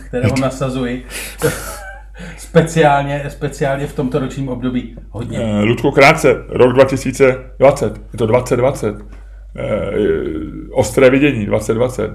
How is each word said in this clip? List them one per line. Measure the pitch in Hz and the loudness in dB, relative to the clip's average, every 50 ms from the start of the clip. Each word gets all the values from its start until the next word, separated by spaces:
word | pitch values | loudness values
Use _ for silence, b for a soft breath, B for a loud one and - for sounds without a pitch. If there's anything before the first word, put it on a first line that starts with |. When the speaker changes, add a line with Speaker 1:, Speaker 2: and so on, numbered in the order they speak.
| - - | -12 -8
Speaker 1:
kterého | - 123 120 107 | -4 -2 0 0
Speaker 2:
Je | 131 | 0
to | 131 | 0
Speaker 1:
nasazuji. | 135 131 131 - 143 131 123 131 127 120 123 127 - B B B B B B B - | 0 -2 -2 -4 -4 -4 -4 -4 -4 -4 -6 -8 -10 B B B B B B B -2
<laughs> | - - - - - - - - - - - - - - - 180 175 - | -2 -2 -4 -8 -12 -12 -14 -14 -16 -16 -18 -20 -20 -18 -16 -16 -16 -16
Speciálně, | - - - - 165 156 160 - 165 151 147 143 143 139 139 143 143 139 143 | -16 -14 0 2 4 4 4 4 2 4 4 4 2 0 -2 -4 -6 -6 -8
speciálně | - - 147 139 - - 156 135 139 139 143 | -10 -8 -8 -10 -6 -4 -2 -2 -2 -2 -4
v | 143 - | -6 -6
tomto | - 135 123 156 147 | -6 -4 -2 -2 -2
ročním | 135 127 - 143 135 131 | -4 -4 -6 -6 -6 -6
období | 127 117 123 127 123 123 104 - - - - - | -6 -6 -4 -4 -4 -4 -6 -6 -10 -16 -16 -14
hodně. | - 104 113 113 107 101 113 | -12 -10 -10 -8 -6 -4 -4
Speaker 2:
Eh, | 110 104 104 104 | -2 0 2 2
Ludku, | 113 120 - - 143 | 2 2 2 0 2
krátce, | - - 135 143 160 156 - 135 110 - - - | 4 6 6 6 6 6 4 2 2 2 -2 -4
rok | - 95 120 127 120 | 2 4 4 4 6
dva | 131 135 | 6 4
tisíce | 135 135 123 - 139 123 - 139 127 123 - - - - - | 4 4 0 -2 -4 0 2 4 4 4 0 -4 -14 -2 4
dvacet, | 127 139 143 - 127 104 - - - - - | 4 4 4 4 0 -4 -4 -6 -12 -12 -6
je | 107 | -4
to | 120 | 0
dvacet | 107 117 123 120 - 131 | 0 2 0 0 0 0
dvacet. | 117 123 139 143 - - 107 104 104 104 b b b b b b b b b - | 0 2 0 0 -2 -4 -6 -6 -6 -10 b b b b b b b b b -12
Eh, | 127 127 123 110 98 82 - 101 - 107 85 80 76 64 - 78 - - - - - - - - | -8 -6 -4 -4 -2 -2 -2 -2 0 2 2 0 0 -2 -4 -6 -6 -8 -10 -10 -12 -14 -4 -2
ostré | 131 127 - - 135 131 127 | -2 0 0 2 4 6 6
vidění, | 131 135 143 143 127 113 101 | 6 6 4 2 2 0 -2
dvacet | 101 107 98 - - 113 | 0 -2 0 0 0 0
dvacet, | 110 123 127 - - 101 104 107 | 0 0 -2 -2 -4 -6 -6 -6